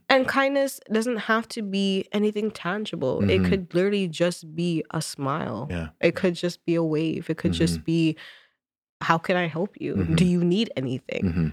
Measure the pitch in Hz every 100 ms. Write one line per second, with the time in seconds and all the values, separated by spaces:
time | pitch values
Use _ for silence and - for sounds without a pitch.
0 | - 269 254 - 269 277 277 - - 220
1 | 226 226 - 226 226 - 202 196 196 190
2 | - 208 214 214 214 208 175 202 214 170
3 | 127 - 104 190 185 196 175 170 190 208
4 | 185 156 175 175 160 156 175 165 - 165
5 | 156 - 139 151 127 107 147 87 80 -
6 | 165 170 190 175 175 - - 170 165 151
7 | 165 - 170 165 180 170 170 165 156 165
8 | 160 151 - - _ _ _ _ _ _
9 | 151 165 - 180 170 156 202 - 139 196
10 | 175 165 180 175 175 185 233 - 131 127
11 | - - 95 85 80